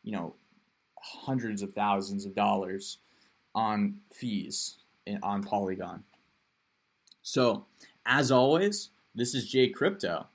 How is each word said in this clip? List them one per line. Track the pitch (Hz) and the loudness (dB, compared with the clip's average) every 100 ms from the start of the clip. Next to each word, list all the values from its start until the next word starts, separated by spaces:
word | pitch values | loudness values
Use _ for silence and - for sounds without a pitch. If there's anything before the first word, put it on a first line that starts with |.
you | - | -6
know, | 101 85 - _ _ _ _ _ - | -6 -8 -12 _ _ _ _ _ -20
hundreds | - - - 131 117 101 | -18 -12 -4 -4 -2 -6
of | 98 | -6
thousands | 101 104 98 98 98 101 | -2 0 0 -2 -6 -4
of | |
dollars | 98 104 98 92 95 - - _ _ _ _ _ | 0 2 2 -2 -6 -10 -14 _ _ _ _ _
on | 110 110 104 101 101 _ | -2 0 2 0 -2 _
fees | - 123 104 - - - - _ _ - | -10 -4 -4 -4 -6 -8 -12 _ _ -8
in, | 104 | -4
on | 98 101 | -2 -4
Polygon. | 101 104 95 95 90 85 - _ _ _ _ _ _ _ _ _ _ - | -2 -2 -2 -4 -8 -12 -18 _ _ _ _ _ _ _ _ _ _ -16
So, | - 147 123 104 - _ - _ | -4 2 2 2 -6 _ -20 _
as | 113 135 127 | 0 2 6
always, | 127 135 160 202 208 - _ _ | 6 6 6 2 0 -8 _ _
this | - 123 | -4 -2
is | 131 104 | -2 2
Jay | 131 127 | 4 4
Crypto. | - 151 - 90 80 - | 4 0 0 -2 -4 -6